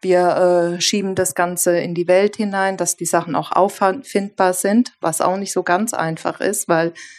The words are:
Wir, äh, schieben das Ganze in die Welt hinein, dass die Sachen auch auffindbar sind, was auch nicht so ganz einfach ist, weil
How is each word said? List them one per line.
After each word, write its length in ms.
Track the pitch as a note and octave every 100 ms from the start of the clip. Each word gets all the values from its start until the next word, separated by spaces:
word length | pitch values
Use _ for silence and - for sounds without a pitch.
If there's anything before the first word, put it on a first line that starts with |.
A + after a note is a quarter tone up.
Wir, 720 | F#3+ F3+ F3+ D#3+ F3+ F3 E3+ F3
äh, 40 |
schieben 340 | - G#3 F#3+
das 200 | F#3+ F#3
Ganze 440 | - F3 F3 - F3
in 160 | F3
die 140 | E3+ F3
Welt 280 | F3+ G#3 G#3
hinein, 420 | G#3 G3 F#3+ F#3+
dass 180 | F3 -
die 80 |
Sachen 320 | E3+ F3 E3 D3
auch 160 | D#3+
auffindbar 1000 | - F#3+ - G3 F#3 - G3+ G3 - F#3+
sind, 400 | F#3 G3 G#3+ B3 _
was 180 | E3 D#3+
auch 160 | - F#3+
nicht 160 | G3
so 100 | -
ganz 300 | F3+ F3+ A3+
einfach 480 | - D#3+ E3 F3 -
ist, 280 | F3+ G#3 -
weil 260 | E3+ E3+ E3+ -